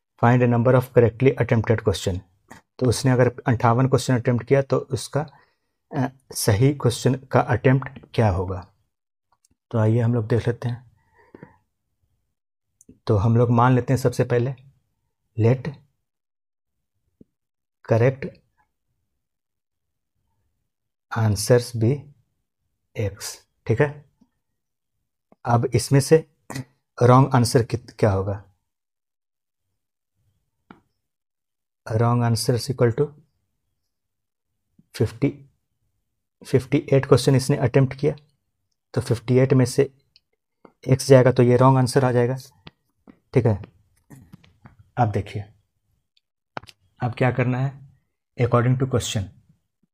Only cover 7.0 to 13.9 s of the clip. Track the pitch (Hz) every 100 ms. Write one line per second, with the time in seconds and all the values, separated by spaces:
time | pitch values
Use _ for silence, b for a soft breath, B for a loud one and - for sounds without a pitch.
7 | 135 131 - 123 - 113 131 135 - -
8 | - - 110 90 92 92 - _ _ _
9 | _ _ _ _ _ _ _ 117 110 117
10 | 113 120 110 117 123 117 120 120 - b
11 | b b b b b b _ _ _ _
12 | _ _ _ _ _ _ _ _ _ _
13 | - 104 117 113 120 117 123 127 120